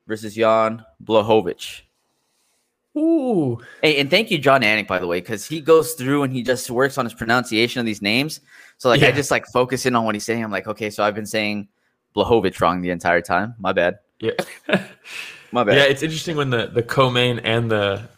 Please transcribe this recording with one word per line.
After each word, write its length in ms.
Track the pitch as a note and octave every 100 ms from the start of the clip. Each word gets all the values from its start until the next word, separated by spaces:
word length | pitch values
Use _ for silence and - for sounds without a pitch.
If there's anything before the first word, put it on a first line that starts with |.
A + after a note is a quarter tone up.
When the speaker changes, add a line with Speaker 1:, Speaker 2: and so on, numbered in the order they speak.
| -
Speaker 1:
versus 280 | G#2+ A2
Jan 500 | G2+ A2 A2 A2 A2+ - _
Blachowicz. 800 | - A2 G#2+ A2 F2 - - - _ _ _ _ _ _ _ _ _ _ _ D4+
Speaker 2:
Ooh. 640 | D#4+ E4 B3+ G3+ C#3 A#2 - -
Speaker 1:
Hey, 160 | D#3 C#3+
and 120 | C#3
thank 200 | F#3 A3
you, 60 | E3+
John 220 | C#3 C3+
Anik, 240 | A2 G#2+ G2+
by 120 | F#2
the 80 | F2
way, 140 | F2
'cause 240 | F2+ G#2+ -
he 140 | D#3+
goes 320 | C#3 D#3+ D3+
through 300 | - B2+ C#3+
and 80 | C3+
he 100 | B2+
just 280 | A#2+ B2 -
works 280 | A#2+ C3+ C3+
on 80 | A#2
his 80 |
pronunciation 680 | - A#2 B2 A#2+ A2 A#2 C3
of 60 | A#2
these 160 | G#2
names. 380 | G2+ A2+ D3 - _ - - -
So, 120 | B2+
like, 120 | A2+
I 40 | A#2
Speaker 2:
Yeah. 60 |
Speaker 1:
just, 180 | B2+ C3+
like, 160 | B2+ -
focus 400 | B2+ B2+ C3 C3
in 80 | B2
on 80 |
what 100 | A2+
he's 100 | G#2
saying. 200 | - A2+
I'm 60 | A2
like, 160 | G2 A2
"Okay, 240 | G#2+ G#2+
so 120 | G2+
I've 120 | G#2
been 100 | G#2
saying 440 | G#2 A2+ G#2 G#2 G2+ _ _ _ _
Blachowicz 460 | - G2 A#2 F#2 -
wrong 220 | F2 F2+
the 80 | F2
entire 320 | F2 F2+ F2
time. 320 | F2 F2+ G#2+ A#2
My 140 | F#2+
bad." 260 | F#2+ F2 - _ _
Speaker 2:
Yeah. 120 | A2 - - - -
<laughs> 180 | - - - - - - - -
Speaker 1:
My 120 | A#2+
bad. 120 | A2 C#3
Speaker 2:
Yeah, 60 |
it's 180 | C#3 C#3
interesting 340 | D#3+ D#3+ F3 D3+
when 140 | C#3
the, 160 | A#2+ -
the 160 | A#2+
co-main 560 | A#2 - C3 B2 B2 A#2+
and 300 | - A2+ A#2
the 380 | G#2+ G2+ G2 A2+